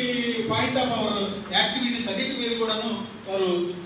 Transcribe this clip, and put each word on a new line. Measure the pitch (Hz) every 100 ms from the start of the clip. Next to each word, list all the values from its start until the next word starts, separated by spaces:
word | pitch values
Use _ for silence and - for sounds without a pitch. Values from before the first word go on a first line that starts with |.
| 247 247 240 226 214
point | 220 254 254
of | 254 226
our | 214 208 196 - - 180
activities | - 240 240 - 294
అన్నిటి | 285 262 247
మీద | 233 226
కూడాను | 220 214 226 196 - - 196
వారు | 196 185 175 175 -